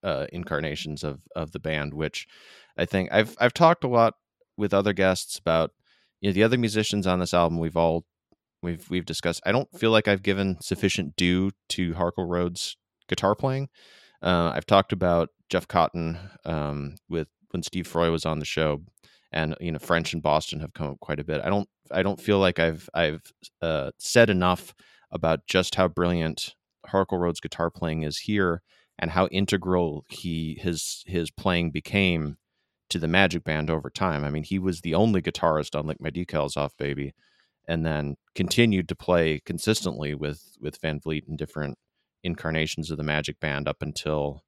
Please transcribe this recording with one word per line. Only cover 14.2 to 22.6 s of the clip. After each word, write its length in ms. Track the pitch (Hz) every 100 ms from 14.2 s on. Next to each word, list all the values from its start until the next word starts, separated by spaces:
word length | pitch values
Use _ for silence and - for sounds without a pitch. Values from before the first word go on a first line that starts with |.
Uh, 300 | - 90 85
I've 120 | 71 -
talked 260 | 98 95
about 380 | 95 90 85 82 _ _
Jeff 180 | 90 -
Cotton, 520 | 90 82 87 82 85 95 -
um, 520 | - 80 73 73 71 - _
with, 200 | 85 78 _ _
when 100 | 90
Steve 240 | 82 90 85
Froy 240 | 82 85
was 160 | 82 80
on 120 | 78
the 60 |
show, 380 | 73 - 78 73 87 _ _ _ _
and, 220 | 85 78 78
you 120 | 85
know, 60 | 78
French 340 | - 85 80
and 100 | 85
Boston 380 | 76 76 - 73
have 140 | 76
come 140 | - 76
up 120 | 69
quite 200 | - 73
a 40 |
bit. 160 | 76 78
I 60 | -
don't, 200 | 101 101 _ _
I 120 | 85
don't 180 | 95 98
feel 180 | - 101
like 200 | 95
I've, 320 | 87